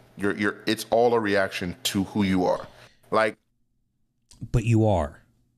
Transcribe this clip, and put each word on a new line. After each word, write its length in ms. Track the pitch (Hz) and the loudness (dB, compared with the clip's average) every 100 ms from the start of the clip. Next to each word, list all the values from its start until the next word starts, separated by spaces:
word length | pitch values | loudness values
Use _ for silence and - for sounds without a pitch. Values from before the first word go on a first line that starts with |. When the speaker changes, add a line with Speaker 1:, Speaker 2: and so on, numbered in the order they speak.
| - - | -16 -6
Speaker 1:
You're, 180 | 101 | -4
you're, 220 | - 104 - 107 | -2 -2 -2 -4
it's 200 | 110 - | -4 0
all 240 | 113 120 | 2 4
a 80 | 117 | 2
reaction 560 | 104 98 95 - 90 - | 2 0 0 -4 -8 -6
to 200 | - 104 | -4 -2
who 180 | 90 110 | -2 0
you 240 | 98 92 90 | 0 2 0
are. 200 | 80 - - - _ _ | -2 -6 -20 -20 _ _
Like, 260 | 107 110 - _ _ _ _ _ _ _ _ _ - 117 | -2 -2 -4 _ _ _ _ _ _ _ _ _ -18 -4
Speaker 2:
But 140 | 123 | -2
you 220 | 110 110 110 | 2 2 4
are. 320 | 92 71 - _ _ _ | 2 -2 -8 _ _ _